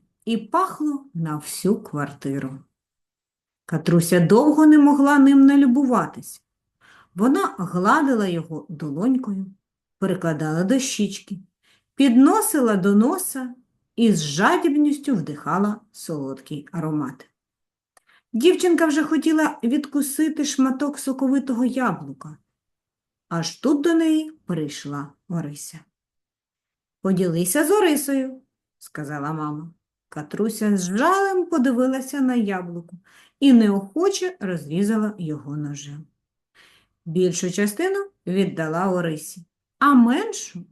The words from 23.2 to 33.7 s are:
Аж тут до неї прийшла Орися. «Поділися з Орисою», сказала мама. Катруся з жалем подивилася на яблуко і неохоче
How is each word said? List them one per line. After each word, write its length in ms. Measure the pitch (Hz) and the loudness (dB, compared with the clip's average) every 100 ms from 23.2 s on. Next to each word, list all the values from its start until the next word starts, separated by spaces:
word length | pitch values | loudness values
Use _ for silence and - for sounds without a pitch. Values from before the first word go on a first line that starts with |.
| - | -10
Аж 260 | 170 160 - | -6 -6 -4
тут 260 | 277 294 | -2 0
до 120 | 339 | 2
неї 380 | 330 320 311 311 - - | 2 2 0 -2 -10 -8
прийшла 640 | 165 147 - 143 143 147 _ - | -6 -6 -10 -12 -10 -12 _ -10
Орися. 500 | 170 147 147 - 160 - _ _ _ _ _ _ _ _ _ _ _ | -8 -8 -12 -16 -20 -20 _ _ _ _ _ _ _ _ _ _ _
«Поділися 640 | 190 185 180 160 180 294 311 | -2 0 0 -2 -2 0 2
з 60 | |
Орисою», 720 | 415 359 285 277 269 262 262 _ _ _ _ | 2 2 0 -2 -4 -4 -10 _ _ _ _
сказала 560 | - - 147 151 143 | -18 -14 -10 -8 -8
мама. 400 | 160 151 147 165 - _ _ _ | -6 -6 -8 -12 -18 _ _ _
Катруся 680 | 151 147 - 214 214 214 196 | -14 -10 -4 -4 -2 0 0
з 200 | 175 202 | -2 0
жалем 480 | 320 392 392 370 339 | 2 2 0 -2 -2
подивилася 760 | 330 254 240 262 262 262 285 | 0 0 0 0 -2 -6 -2
на 140 | 254 247 | 0 0
яблуко 600 | 202 185 175 170 170 - _ _ _ - | -2 -4 -8 -12 -16 -20 _ _ _ 0
і 140 | 277 | 6
неохоче 840 | 240 208 | 6 6